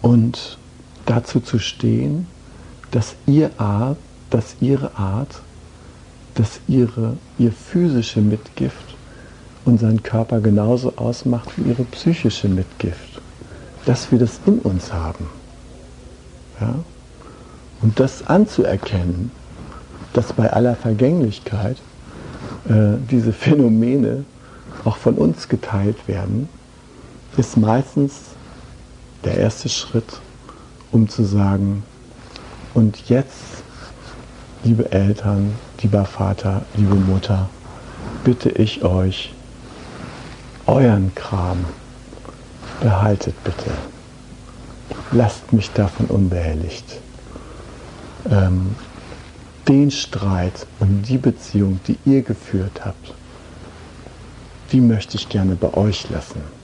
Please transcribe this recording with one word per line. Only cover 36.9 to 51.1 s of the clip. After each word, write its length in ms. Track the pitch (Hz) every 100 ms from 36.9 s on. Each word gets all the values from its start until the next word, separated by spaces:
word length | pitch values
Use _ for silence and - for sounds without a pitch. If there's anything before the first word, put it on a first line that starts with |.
Mutter, 540 | 98 95 95 - 95 95 - - - - - - -
bitte 280 | 131 120 113
ich 340 | - 107 -
euch, 480 | 92 92 92 95 - - - - - - - - - - - - - - -
euren 480 | 135 127 101 95
Kram 500 | - - 95 90 90 85 - - - - - - - - - - -
behaltet 520 | 120 95 104 101 - -
bitte. 260 | - 87 - 76 - - - - - - - - - - - - -
Lasst 400 | 120 113 - -
mich 180 | 113 104
davon 360 | - 98 - 117
unbehelligt. 920 | 104 95 90 82 80 85 - - - - - - - - - - - - - - - 233
Ähm, 440 | 104 95 92 92 107 - - - - - - - - -
den 220 | 139 143
Streit 760 | - - 104 98 92 90 - - -
um 220 | 101 98
die 160 | 107